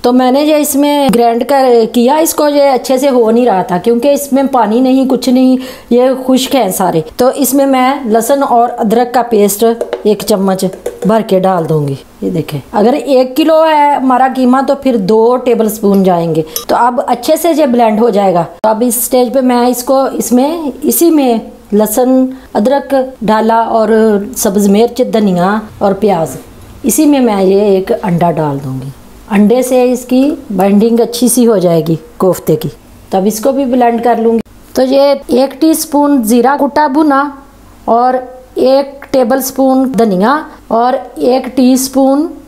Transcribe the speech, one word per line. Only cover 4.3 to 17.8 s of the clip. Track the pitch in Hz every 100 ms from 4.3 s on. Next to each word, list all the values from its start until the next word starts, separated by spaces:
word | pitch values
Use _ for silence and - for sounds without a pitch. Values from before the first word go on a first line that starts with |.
| 262 269
पानी | 269 208 226
नहीं, | 262 262 262
कुछ | 262 -
नहीं, | 254 262 254 254 - -
ये | 240 254 262
खुश्क | 262 254 - 277
हैं | 202
सारे। | 180 180 165 156 -
तो | 247
इसमें | 262 262 277 277
मैं | 262 254 285 262
लहसुन | 220 220 277
और | 277 240 240
अदरक | - 233 226 240
का | 247
पेस्ट | 240 220 202 - 226 233 - - 208
एक | 202
चम्मच | - 208 190 190 185 - - - 185
भर | 220
के | 214 190
डाल | 185 185 160
दूँगी। | 156 143 135 - -
ये | 196
देखें, | 180 147 147 -
अगर | - 240 285
एक | - 254 254 262
किलो | 320 320
है | 320 302 294 285
हमारा | 262 247 262
कीमा | 254 247 262
तो | 269 277
फिर | 269 233
दो | 185 220 226 247
tablespoon | 247 233 220 214 202 196
जाएंगे। | 190 175 170 160 156 190 190
तो | -
अब | 240 254
अच्छे | - 247 269 311
से | 339
ये | 302 294
blend | 240